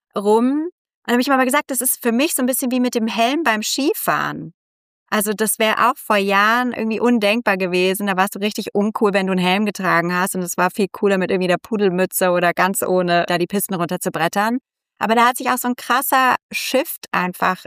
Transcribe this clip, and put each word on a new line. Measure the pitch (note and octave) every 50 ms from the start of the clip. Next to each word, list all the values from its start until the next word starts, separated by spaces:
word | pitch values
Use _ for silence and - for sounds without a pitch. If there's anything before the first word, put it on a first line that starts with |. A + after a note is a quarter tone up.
| _ _ -
rum. | G#3 G3 G#3 G#3+ A3+ A#3+
Und | B3+ C#4 D4+ D#4 F4+ - _ _ _ _ _ -
dann | - A#3+
hab | A#3+
ich | B3+
ihm | C#4+ C#4
aber | B3+ B3+
gesagt, | B3+ B3+ D4 - - C#4
das | -
ist | B3 - - -
für | - B3 A3+
mich | A#3+ C#4+ E4 -
so | - B3+
ein |
bisschen | B3 C4 - C#4 B3
wie | B3 B3+
mit | B3 B3 -
dem | A#3+ A3+ A3+
Helm | G#3 A3 A3+ B3 C#4 D#4+ E4
beim | A#3 A3 G#3+ G#3+
Skifahren. | - - - C4+ D4+ G#4+ - - - D3+ D3 D3 D3 D3 D#3 D#3+ D#3+ - _ _ _ _ _ _ _ _ _ _ - G3+
Also | G#3+ G3 G#3 G#3+
das | F#3 A3 G#3 - -
wär | A3 A3 - - - A#3+
auch | C#4 -
vor | - - G#3+
Jahren | G3+ G3 G3 G3 G3 G#3 G#3+ A3+ B3 B3+ B3 -
irgendwie | - A3 A3 A3 -
undenkbar | - B3 B3 A#3 G3+ G3+ G#3+ A#3+ A#3+ G#3+ G3 F#3
gewesen. | F#3+ F3 F3+ F3+ F3+ F#3 F#3+ G3 G3+
Da | G3+ F#3+
warst | F#3 F#3+ G3+ -
du | G3+
richtig | G3+ G#3+ - - G#3 - -
uncool, | G#3 G3+ A3 G#3 - A3+ G3+ F#3+
wenn | G3+ F#3+
du | F#3+ F#3+
einen | F#3 F3+
Helm | F3+ F#3 G3+ G#3+
getragen | G#3 F#3+ - F#3+ F3 E3 E3+ E3+ F3 F3+
hast. | F3+ F#3 G3 -
Und | F#3+
es | F3+ F3 -
war | - F3+ F#3
viel | - - G3+ F3+
cooler, | - - - G3 G3 F#3+
mit | F#3 -
irgendwie | G3 F#3 F#3 F3+
der | F3+ E3+
Pudelmütze | - - A3+ G#3 G#3 F#3+ F3+ F3+ F#3 F#3 - - F#3+ F3+
oder | F3 F3 F3 F3 E3+
ganz | - F3+ F#3 G3 - -
ohne | F#3+ F#3 F#3 F3+ F3 F3 E3+ E3+ -
da | F3
die | E3+ F3
Pisten | - - G3+ - - F#3+
runterzubrettern. | E3 F3 D#3+ F3+ F3+ - F#3 - D#3+ D#3+ E3+ - G3+ G#3 A3+ A#3+ C4 _ _ _ _ _ _ _ -
Aber | - G3+ A3+
da | A#3 A#3
hat | B3 B3+
sich | - C4 B3
auch | B3+ B3
so | - B3
ein | B3
krasser | - - - A#3+ C4 C#4 - C#4+ C4 C4 B3+ - - _ -
Shift | - - - - - B3+ E4 - - - - - -
einfach | F3 F3+ F3+ F3+ - - F3+ F#3 - -